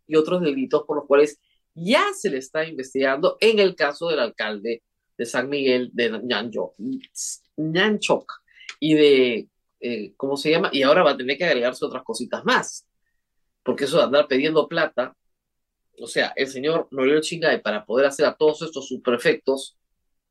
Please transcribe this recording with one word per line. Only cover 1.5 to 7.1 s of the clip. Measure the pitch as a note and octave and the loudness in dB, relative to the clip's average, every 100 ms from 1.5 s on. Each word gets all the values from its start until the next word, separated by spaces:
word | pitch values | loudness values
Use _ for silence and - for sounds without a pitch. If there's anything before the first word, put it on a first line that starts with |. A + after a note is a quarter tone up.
| _ _ | _ _
ya | D#3+ E3+ D4 G4+ | -8 0 2 2
se | G4 G3 | -2 -6
le | C3 | -6
está | C3 D#3 D#3+ | -6 -6 -6
investigando | C#3+ C3 C3+ C3+ C#3 F3 - | -8 -8 -2 0 2 0 2
en | G#3+ G#3+ | 2 4
el | F#3+ E3+ | 2 2
caso | D3 C#3+ E3+ | -2 -2 -4
del | D3+ | -2
alcalde | A#2 - G#2+ G#2+ A2+ A2+ _ _ _ - | -2 -4 -8 -6 -8 -8 _ _ _ -10
de | A#2 | -6
San | C3 C3 | -4 -4
Miguel, | C#3+ C3+ B2+ B2 | -2 2 0 -2
de | A#2+ A#2 | -2 -2
Ñanjo-, | G#2+ A#2+ G#2 A#2 G#2+ F2+ - A#2+ C3+ - | -4 -4 -4 -4 -6 -8 -8 -10 -10 -12